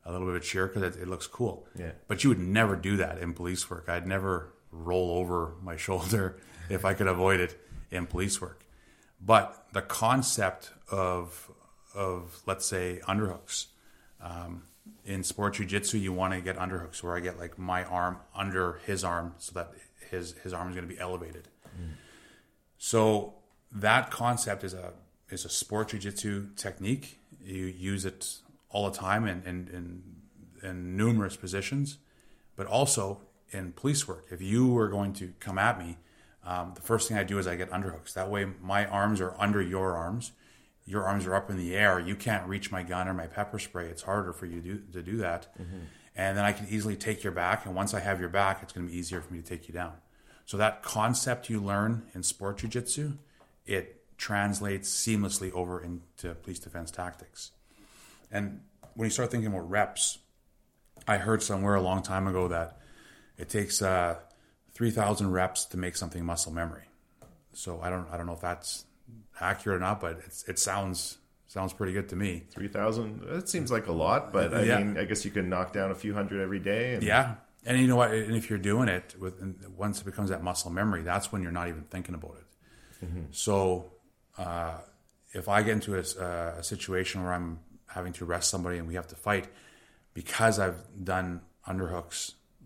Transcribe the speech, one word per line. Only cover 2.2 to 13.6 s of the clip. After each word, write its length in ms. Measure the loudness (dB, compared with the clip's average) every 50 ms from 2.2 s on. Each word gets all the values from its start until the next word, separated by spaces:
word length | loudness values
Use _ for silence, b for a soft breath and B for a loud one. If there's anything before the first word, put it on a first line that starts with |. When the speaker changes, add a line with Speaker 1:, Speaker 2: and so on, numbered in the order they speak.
| 6
Speaker 1:
you 60 | 6
would 100 | 6 6
never 360 | 4 4 6 6 6 6 4
do 220 | 2 2 2 2
that 200 | 2 2 0 -2
in 160 | -4 -6 -6 -6
police 340 | -4 -4 -4 -2 -4 -4 -6
work. 200 | -8 -8 -4 -4
I'd 180 | -4 -2 -2
never 460 | 0 0 0 0 0 0 -2 -2 -8 -16 _ _ -18
roll 400 | -12 -6 -2 2 2 2 2 2
over 440 | 2 0 0 2 0 0 0 -2 -6 -8
my 140 | -10 -8 -8
<laughs> 80 | -6 -2
shoulder 520 | -2 0 0 2 2 2 2 2 2 -2 B B B B B B B
if 160 | -2 2 2
I 80 | 2 2
could 140 | 4 4
avoid 320 | 4 4 6 6 6 6 6
it 200 | 4 0 -2 -8 B B B B B B
in 140 | -4 -4 -4
police 340 | -2 -2 -2 0 0 -2 -2
work. 240 | -4 -6 -12 -14 -20 -20 b b b b b b b b b b
But 480 | 6 8 8 8 8 6 -2 -14 -10 -6 -4
the 80 | -4
concept 880 | -2 -2 0 2 4 6 6 4 4 2 2 2 2 2 0 -2 -12 -20 -20 -18 -8 -4
of, 600 | 0 0 2 2 0 0 -4 -6 -10 -16 -18 -20 -20 -20 -20 -20 -20 _ _ -10 -6
of, 460 | -4 -2 -2 -2 -4 -6 -10 -14 -8 -4
let's 200 | -4 -2 -2 -2
say, 360 | -2 0 0 0 -2 -4 -4 -2
underhooks. 600 | 0 2 2 2 0 -2 -6 -8 -8 -6 -6